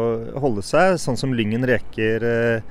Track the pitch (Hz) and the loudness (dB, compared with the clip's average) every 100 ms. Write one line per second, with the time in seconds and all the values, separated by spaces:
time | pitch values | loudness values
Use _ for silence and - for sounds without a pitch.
0 | 117 113 117 135 135 104 - 151 185 175 | 0 -2 -4 -2 -2 -2 0 2 4 2
1 | - 117 135 120 104 113 127 110 - - | -2 -2 0 0 0 0 2 0 0 -2
2 | 110 110 117 117 117 113 - | 0 0 0 2 2 0 -4